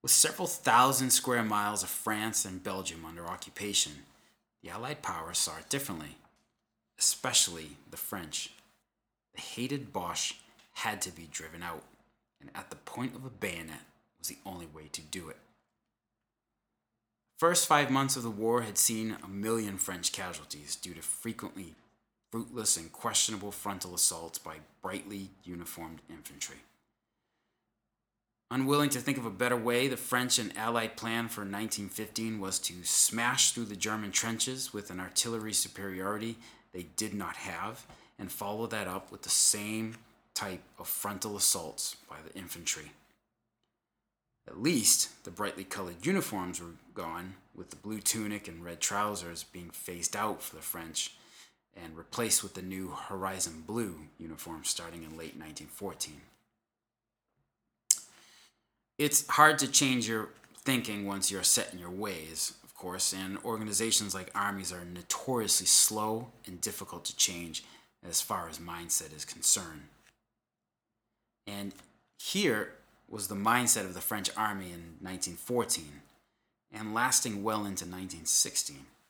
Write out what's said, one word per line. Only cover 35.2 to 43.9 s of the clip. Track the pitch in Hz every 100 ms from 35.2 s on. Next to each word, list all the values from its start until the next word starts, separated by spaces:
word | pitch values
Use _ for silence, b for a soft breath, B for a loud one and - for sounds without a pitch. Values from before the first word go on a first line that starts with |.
| 120 113 107
superiority | 101 - - 98 92 95 104 113 113 B B B
they | 90 85 -
did | 107
not | 101 87 -
have, | 98 85 101 131 - B B -
and | 98
follow | - 101 107 113
that | 110 92
up | 92 -
with | 101
the | -
same | - - 104 104 110 110 110 - _ _
type | - 101 90 - -
of | 87
frontal | - 101 98 113 101
assaults | - 95 80 - - - -
by | 71
the | 78 95
infantry. | 87 87 82 - 73 - _ _ _ _ _ _ _ _ _